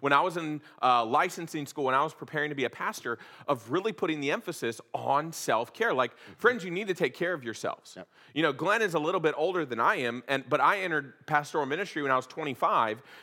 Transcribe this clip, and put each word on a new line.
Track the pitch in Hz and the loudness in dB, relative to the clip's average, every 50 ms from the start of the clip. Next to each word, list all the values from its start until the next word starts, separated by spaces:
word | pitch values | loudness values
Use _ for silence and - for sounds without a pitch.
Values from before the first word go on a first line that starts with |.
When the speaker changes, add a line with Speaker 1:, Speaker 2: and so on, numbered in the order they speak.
Speaker 1:
when | - 139 143 | 2 4 6
I | 143 165 | 6 6
was | 185 160 175 | 4 0 -4
in, | 160 151 151 143 - - - - - | -4 -4 -6 -8 -10 -14 -6 0 2
uh, | 127 123 120 117 | 4 4 4 4
licensing | 113 127 147 175 185 - 180 170 160 - 156 143 | 2 2 2 2 0 -2 -6 -10 -8 -6 -8 -8
school, | 139 - 151 139 | -8 -6 -2 0
when | 127 131 | 2 4
I | 135 147 | 4 2
was | 156 - | 2 -2
preparing | - 151 - - 151 147 151 | -8 -12 -8 -4 -4 -4 -2
to | 147 | -2
be | 139 127 | -2 -2
a | 117 | -2
pastor, | - - 180 202 214 - - 120 117 - - - - - - | -2 -4 -6 -6 -6 -6 -6 -6 -6 -6 -8 -14 -20 -8 -4
of | - 143 120 107 113 | -2 -2 -2 -2 -2
really | 139 185 196 226 208 | -2 -2 -2 -2 -4
putting | - 214 165 156 151 139 | -2 -2 -2 -2 -2 -2
the | 139 170 | -2 -2
emphasis | 240 - 180 156 - - 117 117 - - _ - | -2 -4 -6 -8 -6 -4 -6 -6 -6 -10 _ -8
on | - 120 123 135 143 156 165 | -4 -2 0 0 0 0 -2
self-care. | 160 - - 147 117 110 120 - - - 226 233 165 | -6 -6 -2 0 0 0 0 -2 -4 -2 -2 0 2
Like, | 131 127 120 - | 2 0 0 -2
Speaker 2:
Mm-hmm. | - - - 95 - | -8 -20 -20 -4 0
Speaker 1:
friends, | - 240 247 226 175 | 2 2 2 2 -2
you | 185 | -6
need | 170 185 226 196 | -6 -4 -4 -4
to | 180 | -2
take | - 180 - - | 0 -2 -2 -2
care | - 175 175 180 | -2 -4 -4 -4
of | 156 123 | -4 -6
yourselves. | 113 107 - - 95 - - - - - | -8 -8 -6 -6 -6 -6 -6 -10 -18 -18
Speaker 2:
Yep. | 92 92 - _ _ - - - | -18 -18 -18 _ _ -20 -8 -2
Speaker 1:
You | 143 160 | 0 2
know, | 151 135 | 2 2
Glenn | 135 156 185 208 233 | 0 0 2 2 2
is | 220 190 165 | 2 0 0
a | 160 | 0
little | 147 165 190 185 | 0 0 0 2
bit | 156 156 143 | 2 2 2
older | 127 156 185 180 180 156 | 2 0 0 0 0 -2
than | 131 123 110 | -2 0 2
I | 120 170 214 | 2 4 4
am, | 170 127 117 117 127 - | 2 0 -2 -2 -4 -2
and, | - 139 135 127 120 | -2 -2 -2 0 0
but | 147 139 135 | 2 4 4
I | 151 196 196 | 4 4 2
entered | 190 180 160 151 139 131 - - _ | 0 -2 -2 -2 -4 -6 -10 -16 _
pastoral | - 156 147 147 - - 160 143 | 0 0 0 0 0 -2 -2 -2
ministry | 131 143 175 202 180 - 160 | -2 -2 -4 -4 -4 -4 -4
when | 143 135 131 | 0 2 2
I | |
was | 127 127 | 2 0
twenty-five, | - - 160 156 147 123 - - 175 214 151 117 110 110 120 - - - - | -2 -8 -8 -6 -6 -2 0 0 2 4 4 4 2 0 -4 -8 -16 -20 -20